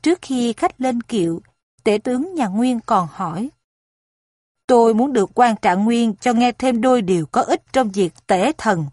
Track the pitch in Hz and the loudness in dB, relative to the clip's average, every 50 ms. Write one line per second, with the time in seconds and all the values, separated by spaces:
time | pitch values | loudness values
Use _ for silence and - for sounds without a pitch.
0 | - 302 359 - - - 269 254 240 240 226 - - 359 - _ 254 262 247 240 | 0 0 -2 -2 -4 -6 -4 -2 -2 -2 -2 -2 -4 -4 -4 _ -4 -2 -2 -4
1 | 233 _ 240 214 170 165 165 175 - _ _ _ _ _ _ _ _ 220 202 214 | -6 _ -2 -2 -2 -2 -4 -6 -10 _ _ _ _ _ _ _ _ 0 0 0
2 | - 262 247 247 294 381 381 320 262 190 180 214 247 254 254 226 - - 226 196 | 0 -2 -2 -2 -4 -4 -4 -4 -4 -2 -2 0 0 0 -2 -4 -2 0 0 0
3 | 180 156 - - 196 165 160 170 226 285 _ _ _ _ _ _ _ _ _ _ | 0 -2 -8 -8 -8 -8 -6 -8 -8 -10 _ _ _ _ _ _ _ _ _ _
4 | _ _ _ _ _ _ _ _ _ _ _ _ _ - 254 233 226 226 226 214 | _ _ _ _ _ _ _ _ _ _ _ _ _ 2 4 6 6 4 4 2
5 | 247 285 262 233 196 175 _ - 247 240 220 208 - 202 180 185 208 226 233 233 | 0 0 0 0 -2 0 _ 2 2 2 2 0 0 0 0 2 0 0 2 2
6 | 233 226 196 _ - 247 240 226 240 247 240 _ - 262 254 233 220 262 254 247 | 0 -2 -2 _ -2 0 2 2 2 0 0 _ -2 -2 0 2 2 2 2 2
7 | 202 170 190 175 156 - - 214 - - 311 - _ _ - 269 254 214 190 202 | 2 0 0 0 0 -2 -2 -2 0 0 -2 -4 _ _ -2 0 0 0 0 -2
8 | 190 165 _ - _ - 208 180 190 269 311 - - 220 202 170 156 139 | -2 -2 _ -10 _ -2 0 0 2 0 -2 -2 0 0 0 0 -2 -6